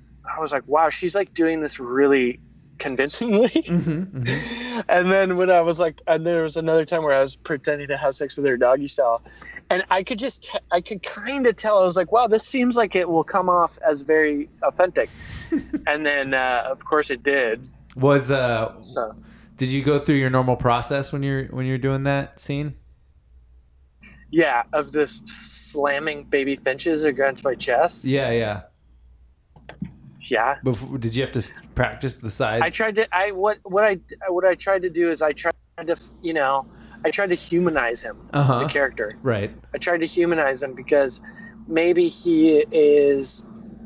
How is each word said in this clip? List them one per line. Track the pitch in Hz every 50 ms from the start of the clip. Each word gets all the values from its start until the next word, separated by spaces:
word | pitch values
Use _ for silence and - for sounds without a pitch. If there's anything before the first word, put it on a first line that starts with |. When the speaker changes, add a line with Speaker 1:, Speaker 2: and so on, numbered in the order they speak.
| _ - - - -
Speaker 1:
I | - - 160
was | 160 143 143
like, | 135 123
"Wow, | 131 139 156 160 151
she's, | - - 185 175 165
like, | 196 190 - -
doing | - 165 160 165 160
this | 151 143 - -
really | 127 120 123 135 143 139 139 135 127 123 123 - - - - - _ _ - -
convincingly." | - 147 131 120 135 151 - - 226 240 202 202 247 233
<laughs> | - 330 -
Speaker 2:
Mm-hmm, | - 170 175 143 165 151 160 190 190 - 131
mm-hmm. | 123 120 131 151 - 233 233 233 240 247 240 226 196 -
Speaker 1:
And | 170 180 180 185
then | 190 196 190 190 180 180
when | 185 185
I | 185 175
was | 170 170 165 156
like, | 175 165 147 - -
and | - 165 160 160
there | 170 175 165
was | 160 156 147 165
another | 160 160 160 165 156
time | 160 180 165
where | 156 147 139
I | 135
was | 135 135 -
pretending | - - - 160 135 - 156 147 143 143 139
to | 139
have | 139 147 139 139
sex | - 147 135 -
with | - 139
her | 139 127 120
doggy | 123 123 131 143 143
style, | 143 - - 135 117 117 117 - - - - - - - - - -
and | 190 185 190 -
I | 185 190
could | 190 - 262 202
just, | 247 262 - - -
t-, | - - 202 - -
I | 175 175
could | 180 - 214 180
kinda | - - - 214 208 240 277 277 262 240
tell. | 220 - - 220 214 196
I | 185
was | 180 170
like, | 185 175 -
"Wow, | - 233 247 220
this | 214 220 -
seems | - - 262 247 247 233
like | 240 226 185 -
it | 185 175 175
will | 165 165 151
come | - - 190 180 180
off | 180 175 170 160 - - -
as | 160 151 139
very | 139 143 156 156 156 151 147 143 147 - _ _
authentic." | - 143 - - 180 185 - 139 113 - - - - - - - - -
Speaker 2:
<laughs> | 339 285 - - - - -
Speaker 1:
And | 156 147 151 156
then, | 147 143 143 135 135 135
uh, | 131 131 127 123 120 - 127
of | 135 - -
course, | - 156 151 147 -
it | 139 120
did. | - 139 139 139 127 113 110 120 127 - - - - - -
Speaker 2:
Was, | 131 131 143 139 143 123 127
uh, | 139 135 127 120 117 110 113 - - -
Speaker 1:
So. | 110 - - 127 117 107 107 - - - - - - - -
Speaker 2:
Did | - 131 127
you | 131 139
go | 127 147 147 143
through | 143 - 151
your | 139 135 131
normal | 127 131 127 127 123
process | - - 123 117 120 117 - 143 139 135 -
when | - 143
you're, | 139 139 135 135 135
when | - - 127 131
you're | 131 131 127
doing | 123 135 135 135 135
that | 139 139 139 139 - - -
scene? | - - 143 143 147 147 135 - - - _ _ _ _ _ _ _ _ _ - _ _ _ _ _ _ _ _ _ _ _ _ - - - - - -
Speaker 1:
Yeah, | - 165 165 147 127 117 113 -
of | - 151 143 135
this | 135 151 147 135 - - -
slamming | - - - - - - - - - - 147 139 143 139 143 156 156 151 143 139
baby | - - 143 135 135 139
Finches | 135 - 135 131 135 - 170 160 151 156
against | 151 131 131 139 135 131 - -
my | 139 -
chest. | - - - 123 127 160 170 - - -
Speaker 2:
Yeah, | 131 131 139 135 120
yeah. | 117 117 113 107 104 101 - - _ _ _ _ _ _ _ - _ _ _ _ _ _ _ _ _ - - - - - - - - - - - - -
Speaker 1:
Yeah. | - - 127 107 113 131 139 - -
Speaker 2:
Bef-, | 131 120 101 127 - 135 135
did | 113 113 113
you | 127
have | 131 -
to | - 123
s-, | 104 - - - - - -
practice | - 123 110 - - - 131 -
the | - - 107
sides? | - - 131 110 107 117 156
Speaker 1:
I | 175
tried | 175 - 220 220 202
to, | 214 220 - 180
I, | 180 190 208
what, | 196 185 190 214 214 208
what | - 202 180 202 214
I, | 214 196 170 - - - - 196 190
what | 180 180 180
I | 185 175
tried | - - 202 196 190
to | 180 185
do | 156 165 175 170
is | 160 135
I | 156 156
tried | 147 - - 170 - _ _ _ _ - 165
to, | 160 165 - - - - -
you | - 165 160
know, | 156 139 135 139 139 - - - - - - - - -
I | 170
tried | - - 202 190
to | 175
humanize | 170 - - 170 170 180 175 156 143 123 117 120 -
him, | - 113 104 - - -
Speaker 2:
Uh-huh. | - 143 143 131 127 120
Speaker 1:
the | 143 151
character. | - 143 139 127 - - 113 104 113 -
Speaker 2:
Right. | - 131 113 101 101 120 117 - - -
Speaker 1:
I | - -
tried | - 175 175 170
to | 160
humanize | 160 - 180 170 170 170 160 147 135 135 123
him | 143 135 127
because | 123 123 - 151 143 139 131 117 - - - - - - - - - - -
maybe | 160 160 170 175 175 175 175 165
he | 156 - - 175 165 156 156 160 156 147 151 -
is, | - 160 147 147 147 147 143 143 139 139 135 - - - - - - - - - - - -